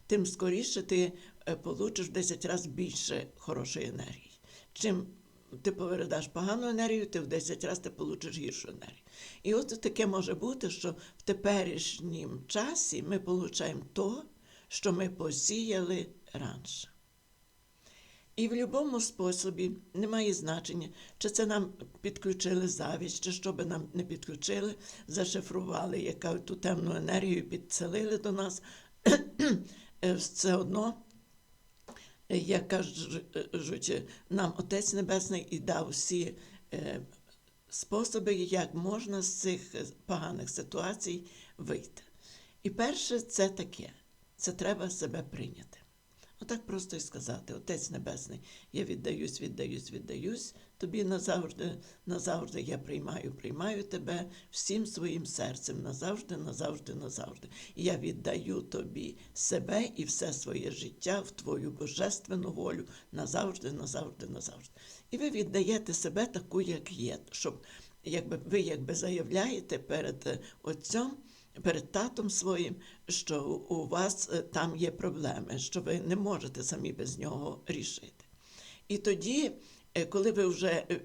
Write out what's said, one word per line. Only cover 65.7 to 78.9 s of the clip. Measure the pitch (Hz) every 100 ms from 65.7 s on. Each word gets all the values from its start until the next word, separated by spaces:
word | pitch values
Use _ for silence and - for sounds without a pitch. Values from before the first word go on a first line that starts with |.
| 220 220
себе | 165 170 185 240
таку, | 180 - 185
як | 185 160 -
є, | 180 117 - -
щоб, | - 151 - - - - -
якби, | - 175 240 165 -
ви | 196
якби | 170 151 131 165
заявляєте | 180 180 127 180 233 - - 135
перед, | - 147 - - 143
е, | 127 - -
Отцем, | - 156 - 220 262 277 - - - -
перед | 180 156 151
татом | 196 247 - 208
своїм, | - 185 175 156 95 - - -
що | 123 - 147
у, | 143 147 - 165
у | 147
вас, | 170 196 202 -
е, | 170
там | - 165 165 160
є | 170
проблеми, | 170 180 160 147 - - 131
що | 131 180
ви | - 170
не | 165 185
можете | 202 180 131 131
самі | - 160 -
без | 131 127 131
нього | 143 139 147 - -
рішити. | 151 - - - - - - - - - -
І | -